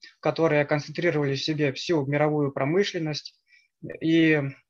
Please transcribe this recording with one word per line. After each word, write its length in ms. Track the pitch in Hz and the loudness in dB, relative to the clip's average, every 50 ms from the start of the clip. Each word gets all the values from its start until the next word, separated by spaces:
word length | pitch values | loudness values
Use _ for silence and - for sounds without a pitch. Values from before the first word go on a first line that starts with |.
| - - - _ | -20 -20 -12 _
которые 460 | - 156 147 - 165 160 151 147 143 | -4 -4 0 2 2 2 2 2 2
концентрировали 720 | - 151 147 143 - 147 - 165 175 151 151 147 139 139 | 2 0 -2 -2 -6 -6 -2 -2 0 0 0 0 0 -2
в 60 | 135 - | -2 -2
себе 300 | 147 160 147 147 139 127 | -2 -2 0 0 -2 -2
всю 320 | - - - 175 151 139 | -4 -2 0 0 0 0
мировую 480 | 139 143 147 151 151 151 151 147 139 139 | 0 0 2 2 2 2 0 0 -2 -2
промышленность. 880 | - 135 139 160 185 202 - - 180 160 156 147 - - - - _ _ _ _ _ _ _ _ _ - - - - | -2 -2 0 0 0 0 0 -2 -4 -4 -6 -6 -8 -10 -14 -18 _ _ _ _ _ _ _ _ _ -14 -14 -10 -4
И 420 | - 160 160 160 160 160 156 151 139 139 135 - _ | 0 2 4 4 4 4 4 2 0 -2 -6 -12 _